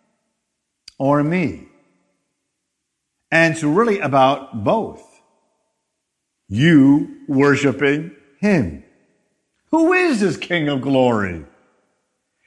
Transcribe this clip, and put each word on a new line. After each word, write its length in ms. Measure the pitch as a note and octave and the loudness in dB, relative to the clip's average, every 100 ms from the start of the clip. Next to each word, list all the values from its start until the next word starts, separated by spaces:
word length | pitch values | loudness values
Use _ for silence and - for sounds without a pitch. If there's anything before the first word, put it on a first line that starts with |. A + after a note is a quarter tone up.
| _ _ _ _ _ _ _ _ - - | _ _ _ _ _ _ _ _ -20 -6
or 240 | C#3 D3 | -2 0
me? 460 | D3 F3+ C#3 D#2+ - _ _ _ _ _ _ _ _ _ _ _ _ _ _ _ _ | 0 -2 -4 -8 -16 _ _ _ _ _ _ _ _ _ _ _ _ _ _ _ _
And 220 | D#3+ E3 | 0 2
it's 100 | D#3 | 0
really 360 | D3 E3+ A#3 F#3+ | -2 0 0 0
about 680 | C#3+ C#3 C3 C#3+ - A2+ A2+ | 0 2 2 0 -6 -6 -2
both. 560 | A3 C#3 - - _ _ _ _ _ _ _ _ _ _ _ _ _ - | -2 -4 -12 -20 _ _ _ _ _ _ _ _ _ _ _ _ _ -8
You 680 | G#2 D#3+ D#3 C#3 D3 E3+ - - | 0 4 6 6 4 0 -10 -4
worshiping 840 | C3+ C#3+ C#3 C#3 C3 C#3+ D3 E3+ - _ _ | 0 2 2 0 0 -2 -2 -6 -16 _ _
him. 420 | G#3 F3+ F2+ C#2+ - _ _ _ _ _ _ _ _ | 0 0 -2 -8 -18 _ _ _ _ _ _ _ _
Who 240 | D#4+ E4 | 0 2
is 260 | F#4 F4 A3+ | 2 0 -2
this 160 | G3 C3+ | -2 -4
King 320 | - E3+ D3 | -6 -4 -2
of 140 | C#3 | -4
glory? 640 | C3+ C3+ B2 A2 F#2+ E2 D2 _ _ _ _ _ _ _ _ _ | -2 0 2 0 -4 -8 -14 _ _ _ _ _ _ _ _ _